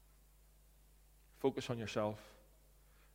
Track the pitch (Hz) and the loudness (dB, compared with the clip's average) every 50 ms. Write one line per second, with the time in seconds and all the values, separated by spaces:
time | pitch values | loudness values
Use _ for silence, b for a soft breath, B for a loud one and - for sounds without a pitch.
0 | - - - - - - - - - - - - - - - - - - - - | -20 -20 -20 -20 -20 -20 -20 -20 -20 -20 -20 -20 -20 -20 -20 -20 -20 -20 -20 -20
1 | - - - - - - - - - 139 - 135 - - 123 117 117 117 - 117 | -20 -20 -20 -20 -20 -20 -2 2 2 2 2 2 0 -2 -2 -2 -2 -2 0 2
2 | 107 104 107 - - - - - - - - - - - - - b b b b | 2 2 0 -4 -10 -16 -20 -20 -20 -20 -20 -20 -20 -20 -20 -20 b b b b
3 | b b | b b